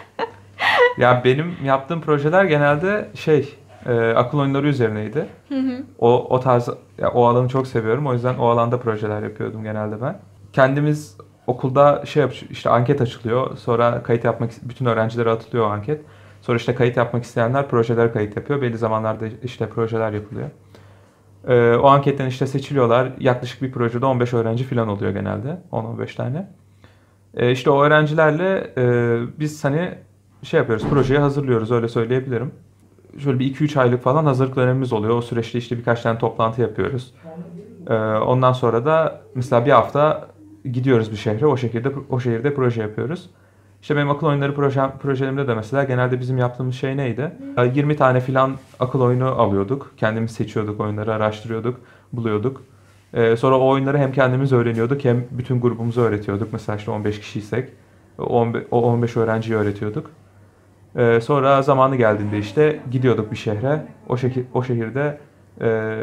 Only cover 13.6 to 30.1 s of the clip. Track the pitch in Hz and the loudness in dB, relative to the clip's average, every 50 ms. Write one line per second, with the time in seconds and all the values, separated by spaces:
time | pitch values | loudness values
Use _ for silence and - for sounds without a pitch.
13.6 | - 123 117 117 120 120 120 123 123 - 117 117 - 120 113 - 117 120 - - | -4 -2 0 2 2 2 0 -2 -2 0 0 0 2 0 0 0 -4 -6 -6 -10
14.6 | - 120 - - 127 117 113 110 110 113 120 120 117 113 113 113 - - - 120 | -14 -14 -8 -4 -2 0 2 2 0 0 0 -2 0 0 0 -2 -4 -4 -2 0
15.6 | 110 104 104 104 101 139 151 151 - - - - - - - - - - 120 117 | 0 0 0 -2 -4 -4 -6 -6 -8 -14 -20 -20 -20 -20 -20 -12 -4 -2 -2 0
16.6 | - 135 123 127 120 123 - 127 117 - - 120 120 - - 123 117 117 127 139 | 0 -2 0 2 2 0 2 0 0 0 -2 -6 -6 -4 -2 -2 0 0 0 -2
17.6 | 139 - 127 120 113 120 117 117 117 113 117 110 107 104 - 117 110 - 143 143 | -2 0 0 0 2 2 2 2 2 2 0 -2 -4 -4 -4 -8 -6 -4 -4 -2
18.6 | 131 120 113 110 117 110 110 110 110 110 110 110 113 110 120 - - 123 - - | -2 -4 -4 -2 -2 0 0 0 -2 -2 -4 -4 -6 -10 -10 -10 -12 -10 -6 -6
19.6 | 113 - - 117 113 110 113 113 113 110 107 104 104 - - 113 127 147 - - | -6 -6 -4 -4 -4 -2 -2 -2 -2 -2 -4 -6 -8 -8 -10 -10 -10 -10 -12 -16
20.6 | _ _ - - - - - - - _ _ _ _ _ _ - - 131 127 120 | _ _ -20 -20 -20 -20 -20 -20 -20 _ _ _ _ _ _ -10 -2 2 4 6
21.6 | 117 117 117 120 139 139 139 143 143 143 139 - 135 127 127 - 135 127 - 135 | 6 6 6 6 6 6 6 6 4 2 0 0 -2 -4 -2 -2 -4 -2 -2 -4
22.6 | - - 143 139 123 113 117 127 131 131 131 - 127 131 123 123 127 123 - - | -4 -2 0 2 4 4 4 4 2 0 -4 -2 0 0 0 0 -2 -10 -8 -6
23.6 | 135 127 127 123 120 117 120 120 135 135 131 120 120 120 123 117 113 113 113 120 | -8 -6 -4 -2 -2 -2 -2 0 0 0 2 2 0 0 0 0 0 0 -2 -2
24.6 | 131 131 123 117 113 107 101 101 107 98 98 98 98 98 98 101 110 139 175 180 | -4 -2 -2 -2 -2 -2 -2 -4 -2 -4 -4 -4 -4 -4 -4 -4 -6 -8 -8 -10
25.6 | - - 120 117 110 113 117 113 113 - - - 117 117 127 170 196 - - _ | -10 -8 -8 -6 -6 -6 -8 -8 -8 -8 -8 -8 -6 -6 -6 -6 -8 -12 -16 _
26.6 | _ _ _ _ _ - _ _ _ _ _ _ _ _ - - 120 123 127 127 | _ _ _ _ _ -20 _ _ _ _ _ _ _ _ -4 -2 0 0 0 2
27.6 | - 156 143 139 143 151 156 151 156 147 156 160 156 151 151 160 185 190 190 - | 2 2 4 4 6 6 6 4 4 2 2 2 2 2 2 2 0 -2 -2 -2
28.6 | - - - 131 123 123 120 120 120 120 117 117 120 120 - 151 151 151 151 - | -4 -6 -2 0 2 2 2 2 2 2 0 0 -2 -4 -6 -6 -6 -6 -6 -4
29.6 | - 139 139 160 180 175 180 - - _ | -2 -2 0 0 -2 -4 -8 -12 -18 _